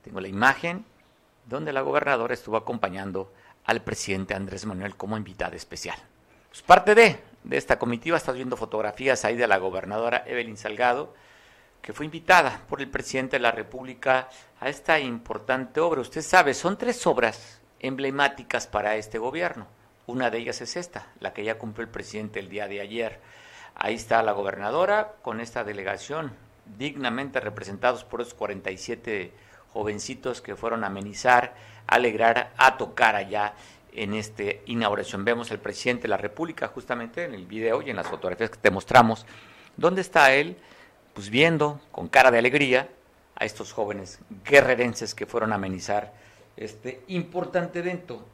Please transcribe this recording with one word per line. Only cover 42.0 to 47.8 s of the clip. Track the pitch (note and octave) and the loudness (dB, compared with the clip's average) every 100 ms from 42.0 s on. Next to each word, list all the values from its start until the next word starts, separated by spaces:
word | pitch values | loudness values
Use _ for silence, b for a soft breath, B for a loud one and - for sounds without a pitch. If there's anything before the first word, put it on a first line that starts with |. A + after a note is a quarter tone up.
| F2 | 4
cara | C3+ B2+ | 8 8
de | A#2 | 8
alegría | A#2+ C#3+ C#3 B2 C3+ - _ _ _ - | 4 4 4 2 0 -16 _ _ _ -6
a | |
estos | A2 - G#2 | -6 -6 -10
jóvenes | - G#2 G2+ F#2 - - G2 - | -6 -6 -6 -12 -18 -20 -16 6
guerrerenses | C#3+ B2+ A#2+ B2 A2 G#2+ - | 8 8 2 0 -2 -10 -10
que | G#2 | -4
fueron | A#2 A2 | -2 0
a | G#2 | -2
amenizar | F#2+ F#2 - G#2 - B B B B - | -2 -6 -2 -4 -4 B B B B -14
este | A2 - B2 B2+ - | -14 -12 -14 -14 -8
importante | F#3 - F3+ F3 F3+ E3+ | -6 -4 -6 -2 -2 -2
evento. | F3 | -4